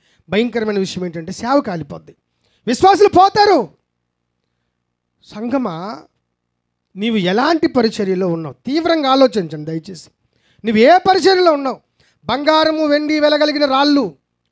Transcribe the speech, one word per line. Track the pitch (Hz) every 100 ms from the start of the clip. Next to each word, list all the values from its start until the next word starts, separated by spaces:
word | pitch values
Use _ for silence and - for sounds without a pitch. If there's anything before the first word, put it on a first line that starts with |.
| _ _ -
భయంకరమైన | 185 240 226 214 208
విషయం | 190 - 180
ఏంటంటే | 165 160
సేవ | 196 233 285
కాలిపోద్ది, | 277 175 147 165 - - _ _ _ _ -
విశ్వాసులు | 247 370 381 403
పోతారు. | 349 392 403 415 349 175 _ _ _ _ _ _ _ _ _ _ _ _ _ _ _ _ 208
సంగమా, | 233 269 233 160 190 240 - _ _ _ _ _ _ _ _ 185
నీవు | 214 220
ఎలాంటి | 175 196 277 330 330
పరిచర్యలో | 262 226 214 180 185 185
ఉన్నావు? | 165 156 127 -
తీవ్రంగా | 294 330 330 269
ఆలోచించండి | 262 262 220 160 156 151
దయచేసి. | 165 160 180 - _ _ _ _ _ 214
నువ్వు | 220
ఏ | 247 359
పరిచర్యలో | 381 381 302 370 359
ఉన్నావు? | 294 269 202 _ _ _ _ 147
బంగారము, | 247 294 311 311 311 302
వెండి, | 285 302 302
వెలగలిగిన | 294 302 302 294 294
రాళ్ళు | 262 285 285 214 147 _ _ _